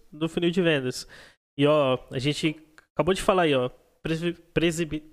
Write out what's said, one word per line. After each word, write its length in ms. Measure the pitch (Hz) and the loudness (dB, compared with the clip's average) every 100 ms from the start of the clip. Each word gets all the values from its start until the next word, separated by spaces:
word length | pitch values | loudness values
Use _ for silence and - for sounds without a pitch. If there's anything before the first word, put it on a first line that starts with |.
| - | -20
do 180 | 151 160 | -6 -6
funil 200 | 180 175 | -2 0
de 120 | 175 | 2
vendas. 460 | 170 147 127 - - - - _ _ - | 2 0 -2 -8 -12 -20 -20 _ _ 0
E, 100 | 143 | 2
ó, 320 | 151 135 127 - | 4 2 0 -4
a 80 | 139 | -4
gente 360 | 135 147 160 151 - - _ | -4 -2 -2 -4 -12 -20 _
acabou 200 | - 180 | -2 0
de 80 | 190 | 0
falar 220 | - 190 | 2 2
aí, 100 | 165 135 | 2 2
ó, 140 | 123 - _ _ | -2 -6 _ _
presi-, 320 | 160 160 175 170 _ | -6 -4 -4 -6 _
presibi-, 500 | 156 165 165 160 156 - | -2 0 -2 -6 -8 -12